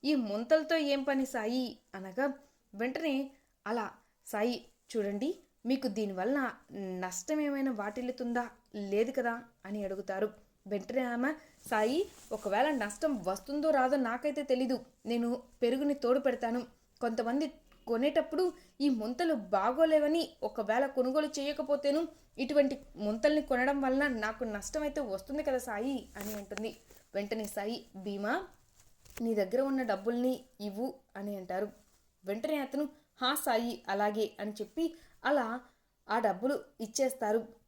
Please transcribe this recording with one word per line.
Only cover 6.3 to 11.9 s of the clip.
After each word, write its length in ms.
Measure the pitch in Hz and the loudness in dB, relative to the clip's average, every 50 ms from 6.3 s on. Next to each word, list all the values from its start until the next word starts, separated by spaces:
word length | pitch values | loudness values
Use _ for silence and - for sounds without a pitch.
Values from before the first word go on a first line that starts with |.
| 277 285 262 233 - - _ _ - | 2 2 0 -2 -4 -8 _ _ -10
నష్టం 680 | 196 196 190 185 180 180 180 180 - - - 311 302 | -8 -6 -6 -4 -4 -6 -6 -6 -8 -4 -2 -2 0
ఏమైనా 320 | 302 285 285 277 269 269 247 | 0 0 0 0 0 -2 -2
వాటిల్లుతుందా? 800 | 208 202 208 208 254 247 247 254 - 247 240 240 240 240 226 - _ _ _ - | -2 -4 -6 -6 -6 -6 -6 -4 -4 -4 -2 0 -2 -2 -2 -8 _ _ _ -10
లేదు 380 | 208 202 196 196 208 226 226 262 | -8 -4 0 2 2 2 2 0
కదా?" 300 | 269 240 240 233 233 254 - _ _ _ | -2 0 0 -2 -4 -8 -16 _ _ _
అని 180 | 190 208 214 202 | -8 -6 -4 -4
అడుగుతారు. 480 | 190 190 190 196 - 190 190 202 208 214 - - _ _ _ _ | -4 -6 -6 -6 -4 -2 0 0 -2 -2 -8 -20 _ _ _ _
వెంటనే 360 | 196 208 202 196 - 226 262 262 | -6 -6 -6 -4 -2 -2 -2 0
ఆమె, 320 | 247 240 240 247 277 302 311 - - - _ - - | 0 0 0 0 0 -2 -4 -10 -20 -20 _ -6 -2
"సాయి, 380 | 247 214 214 226 | 0 2 2 2